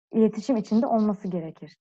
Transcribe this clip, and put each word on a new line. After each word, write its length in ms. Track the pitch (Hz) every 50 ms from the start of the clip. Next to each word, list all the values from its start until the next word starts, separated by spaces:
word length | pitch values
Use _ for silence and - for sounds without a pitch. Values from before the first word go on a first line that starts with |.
| _ _ -
iletişim 440 | 226 220 214 214 220 - - 262
içinde 300 | 220 - - 214 220 269
olması 400 | 269 - 220 214 214 196 - -
gerekir 500 | 185 180 175 160 160 160 _ 180 175 - _